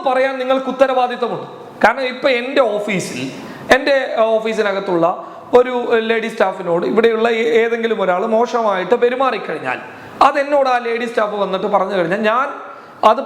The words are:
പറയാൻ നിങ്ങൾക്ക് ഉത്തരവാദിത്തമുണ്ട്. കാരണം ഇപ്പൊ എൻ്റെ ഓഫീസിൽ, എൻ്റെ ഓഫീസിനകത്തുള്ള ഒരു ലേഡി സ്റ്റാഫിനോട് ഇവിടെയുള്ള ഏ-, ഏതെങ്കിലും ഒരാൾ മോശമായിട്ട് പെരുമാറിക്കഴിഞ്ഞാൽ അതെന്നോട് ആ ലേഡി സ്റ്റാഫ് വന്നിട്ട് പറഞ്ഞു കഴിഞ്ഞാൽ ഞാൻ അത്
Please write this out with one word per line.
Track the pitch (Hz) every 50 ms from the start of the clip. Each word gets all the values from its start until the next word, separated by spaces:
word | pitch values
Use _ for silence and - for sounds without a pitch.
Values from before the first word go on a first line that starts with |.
| 311
പറയാൻ | 269 254 262 262 269 269 254
നിങ്ങൾക്ക് | 254 254 269 269 262 254 -
ഉത്തരവാദിത്തമുണ്ട്. | - 269 262 254 254 247 233 240 - 240 214 180 135 123 - - - - - - - -
കാരണം | 208 240 269 262 254 247
ഇപ്പൊ | 254 - 277
എൻ്റെ | 247 240 247 262 285 285 254 214 208
ഓഫീസിൽ, | 202 - 226 196 269 - - - 123 131 135 - - - - - - - - 247
എൻ്റെ | 269 294 294 277 262 254 - - 233 220 226 220
ഓഫീസിനകത്തുള്ള | 220 220 226 214 208 208 202 190 196 196 196 175 170 165 175 202 - - - - - - - -
ഒരു | 247 247 254 247 247 240 226 240 226 220 220
ലേഡി | 226 220 226
സ്റ്റാഫിനോട് | 226 226 - 196 190 185 190 180 175 170 180 202
ഇവിടെയുള്ള | - - 214 226 233 220 220 226 233
ഏ-, | 226 226 233 - - 220
ഏതെങ്കിലും | 233 226 233 226 226 226 214 196
ഒരാൾ | 190 180 180 185 220
മോശമായിട്ട് | 226 220 220 240 240 - 233 226 208 196 185 185 180 -
പെരുമാറിക്കഴിഞ്ഞാൽ | - 240 240 254 254 269 254 226 190 - 196 165 147 139 131 120 107 - - - - - - - - -
അതെന്നോട് | 277 294 285 277 285 294 277 269 262
ആ | 247
ലേഡി | 240 233 233 233 226 247
സ്റ്റാഫ് | 233 - 233 214 208 202 202 196
വന്നിട്ട് | 185 190 185 208 202 208
പറഞ്ഞു | 185 185 196 208
കഴിഞ്ഞാൽ | 185 170 165 190 214 220 214
ഞാൻ | 226 254 285 - - - - - - - - - - - - 214
അത് | 233 262 277